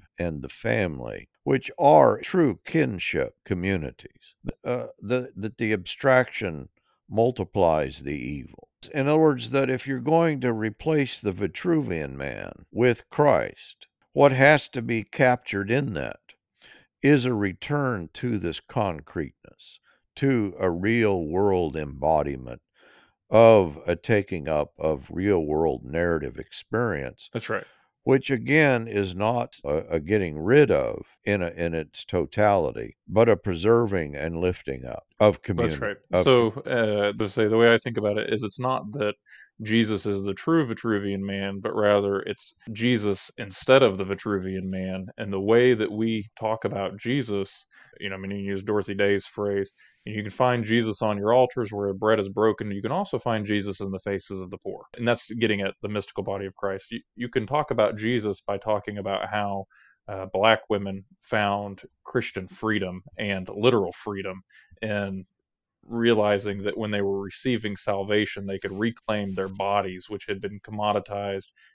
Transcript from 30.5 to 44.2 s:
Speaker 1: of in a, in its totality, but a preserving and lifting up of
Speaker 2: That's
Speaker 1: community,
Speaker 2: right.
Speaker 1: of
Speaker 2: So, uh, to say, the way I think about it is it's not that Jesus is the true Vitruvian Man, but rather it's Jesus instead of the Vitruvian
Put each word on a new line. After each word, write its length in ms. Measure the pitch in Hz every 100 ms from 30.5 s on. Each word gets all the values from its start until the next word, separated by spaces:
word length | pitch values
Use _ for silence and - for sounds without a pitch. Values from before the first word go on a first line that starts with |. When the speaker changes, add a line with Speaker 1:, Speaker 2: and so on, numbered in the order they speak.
| 143 131
Speaker 1:
of 360 | 78 60 - - _
in 160 | - 101
a, 60 | 87
in 240 | 82 85
its 320 | 82 76 -
totality, 960 | - 90 69 - 104 98 73 57 57 - -
but 220 | 95 117
a 60 | 98
preserving 800 | 104 85 101 117 117 98 73
and 220 | 71 78 82
lifting 440 | 90 90 - 65
up 220 | 64 55 - -
of 180 | 107 -
Speaker 2:
That's 100 | -
Speaker 1:
community, 340 | 87 82 73
Speaker 2:
right. 160 | 104 101 -
Speaker 1:
of 120 | 90
Speaker 2:
So, 240 | 92 127 113
uh, 640 | 135 - 123 110 104 101
to 140 | 110 104
say, 180 | 117 107
the 80 | 110
way 160 | 117
I 60 | 113
think 180 | 123 113
about 220 | 104 104
it 120 | -
is 100 | 113
it's 180 | 107 -
not 320 | 127 131 214
that 220 | 143 104 - _ - - -
Jesus 420 | 107 113 107 101
is 200 | 104 98
the 100 | 98
true 320 | 95 - 165 127
Vitruvian 540 | 110 117 101 101 98
Man, 400 | 98 98 98 98
but 140 | 101 -
rather 420 | 104 101 101 98
it's 340 | - 101 - - -
Jesus 580 | 104 120 117 104 95 - -
instead 460 | 101 - - 135
of 120 | 120 95
the 80 |
Vitruvian 600 | 98 98